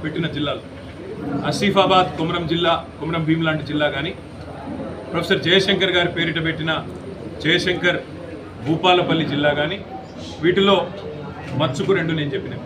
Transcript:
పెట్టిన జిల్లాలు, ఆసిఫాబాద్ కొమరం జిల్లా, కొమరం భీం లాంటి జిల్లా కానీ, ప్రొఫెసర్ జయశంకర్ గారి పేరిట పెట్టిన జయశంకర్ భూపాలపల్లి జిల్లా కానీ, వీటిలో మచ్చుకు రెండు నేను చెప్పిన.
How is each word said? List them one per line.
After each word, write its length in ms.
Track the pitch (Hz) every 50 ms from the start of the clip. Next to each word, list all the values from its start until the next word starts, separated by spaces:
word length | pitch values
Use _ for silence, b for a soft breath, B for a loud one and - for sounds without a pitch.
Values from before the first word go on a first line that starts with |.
| 165
పెట్టిన 240 | 156 147 - 170 151 131
జిల్లాలు, 260 | 147 147 143 - - - - - - - - - - - - - - - - - - - 147
ఆసిఫాబాద్ 600 | 147 - 202 202 196 202 185 175 190 185 185 - - -
కొమరం 260 | 165 160 175 175 170 151
జిల్లా, 220 | 170 170 170 165 - - - - - -
కొమరం 240 | 143 160 170 165 160 151
భీం 140 | 160 165 165 160
లాంటి 160 | 156 156 135 123
జిల్లా 160 | 147 151 151 147 139
కానీ, 180 | 135 143 170 - - - - - - - - - - - - - - - - - - - -
ప్రొఫెసర్ 320 | - 165 165 - 196 160 127 160
జయశంకర్ 460 | 180 196 190 202 196 170 185 185 175 175
గారి 120 | 175 165 -
పేరిట 260 | 170 170 165 165 170 156 165
పెట్టిన 240 | 156 156 156 160 156 151 - - - - - - - - - - - - -
జయశంకర్ 560 | 151 170 170 - 185 180 165 - 180 170 - - - - - - - - - - - - - -
భూపాలపల్లి 640 | 139 165 156 - 185 180 180 165 160 165 160 156 - 139
జిల్లా 180 | 143 143 147 147 147
కానీ, 180 | 147 156 190 208 - - - - - - - - - - - - 147
వీటిలో 300 | 170 180 196 196 202 196 180 170 - - - - - - - - - - - - - - 127
మచ్చుకు 300 | - - 127 - - - 196 185
రెండు 160 | 165 160 165 160
నేను 140 | 147 143 131
చెప్పిన. 200 | 127 - - - - -